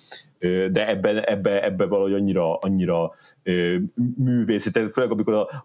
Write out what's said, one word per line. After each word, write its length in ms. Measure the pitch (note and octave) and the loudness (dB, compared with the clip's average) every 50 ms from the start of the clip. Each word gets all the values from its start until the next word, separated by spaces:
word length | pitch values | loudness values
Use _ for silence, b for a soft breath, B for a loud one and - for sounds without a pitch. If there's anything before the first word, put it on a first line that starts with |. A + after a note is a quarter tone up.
| B B B B B B B _ | B B B B B B B _
ö, 280 | F2+ F2+ F2+ F#2 F#2 F#2 | -2 0 0 2 0 2
de 160 | F#2+ G#2 G#2+ G#2+ | 0 0 0 0
ebben, 300 | G#2 F#2+ F#2+ G#2+ G#2+ G#2+ | 0 0 0 0 0 2
ebbe, 460 | - - G#2 G2+ F#2 G#2+ G2+ G2+ G2 | 0 0 -2 0 0 0 0 2 0
ebbe 220 | G#2 G2 F#2 G2+ | 0 0 0 0
valahogy 280 | F2+ G#2 G2 G2 G2 G2+ | 0 2 0 0 0 0
annyira, 440 | G2+ G2+ G2 F#2 F#2 E2+ D#2+ E2 - | 0 0 0 2 2 0 0 0 -2
annyira, 540 | - G2 G2 F#2+ F2+ E2+ F2 E2+ E2 E2 B B B B B B _ | -2 0 0 0 0 0 0 0 0 -2 B B B B B B _
ö, 320 | F#2 F2+ F2+ F2 F2 F2+ F2+ G2 - - A#2+ A#2+ B2 B2 - | -2 0 0 2 2 0 0 -2 -4 -2 -2 -2 -2 0 0
művészi, 540 | C3 B2+ B2 A#2+ A2 G#2 A2 G#2 - G#2+ | 0 2 2 2 2 2 0 0 0 0
tehát 200 | - A#2 A2 G#2 | 0 0 -2 0
főleg 200 | - C3 B2+ A2 | 0 -2 0 0
amikor 220 | A2+ G#2 G#2 A2 G#2+ | 0 0 0 0 2
a, 160 | G#2+ G2 B B C#3 B | 0 0 B B -12 B